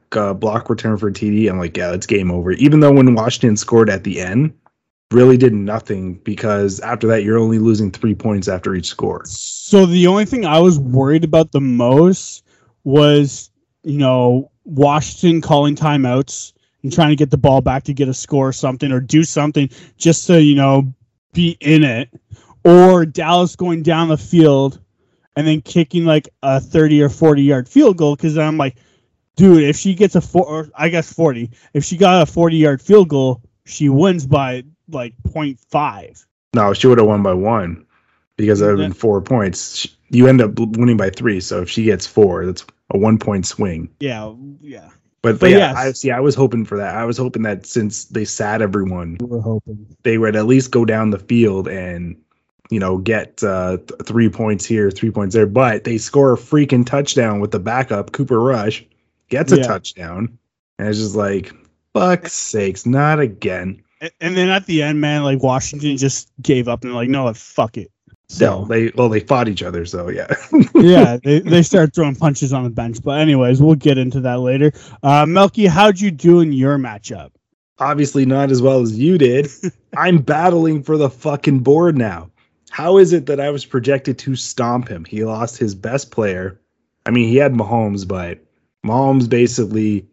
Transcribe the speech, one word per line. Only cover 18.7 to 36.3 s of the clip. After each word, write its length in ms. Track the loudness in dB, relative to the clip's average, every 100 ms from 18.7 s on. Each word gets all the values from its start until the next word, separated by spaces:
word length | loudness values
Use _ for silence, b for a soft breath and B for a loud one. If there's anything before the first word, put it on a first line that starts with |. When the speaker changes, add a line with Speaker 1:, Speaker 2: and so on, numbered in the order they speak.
| -4 -4
Speaker 2:
or 80 | -4
do 240 | 0 0
something 460 | 0 -2 -2 -2 -2 b b _
just 300 | 0 0 4
to, 140 | 4
you 140 | 6 4
know, 380 | 4 2 0 -6 _ _ _
be 240 | -4 -2 -2
in 240 | 2 4
it. 260 | 4 0 -8 -14 _ b b _
Or 420 | 6 8 8 6 2
Dallas 500 | -4 0 0 0 -2
going 280 | -4 -2
down 240 | 0 0 0
the 100 | -2
field 600 | 0 4 6 4 0 -4 _ _ _ _ _ -4
and 120 | -2
then 140 | -2
kicking, 440 | -2 -2 -2 0 0
like, 240 | 0 -2 _
a 160 | -2 -2
thirty 420 | 0 2 4 4
or 80 | 2
forty 340 | 2 4 4
yard 240 | 4 0 2
field 280 | 4 4 4
goal. 180 | 0 -2
'Cause 220 | -4 -2
I'm 200 | -2 -2
like, 180 | -4 -8 _ _ _ _ _ 4
"Dude, 280 | 6 8
if 140 | 4 0
she 160 | -4
gets 220 | 0 0 0
a 60 |
four, 240 | 0 -2 -2
or 240 | -4 -10 -6
I 140 | -2
guess 220 | -2 -4
forty, 400 | -2 -2 -2 -8 b b
if 100 | -6
she 140 | -4 2
got 240 | 4 4
a 40 | 2
forty 260 | 2 0 2
yard 240 | 2 0
field 280 | 4 4 6
goal, 320 | 2 -2 -4 _ _ _
she 240 | -4 0
wins 360 | 2 2 0 0
by, 380 | -2 -2 -8 -14 _ _
like, 240 | -12 -12 -12 -10
point 280 | -6 -8 -8 _
five." 560 | -4 -4 -8 -18 _ _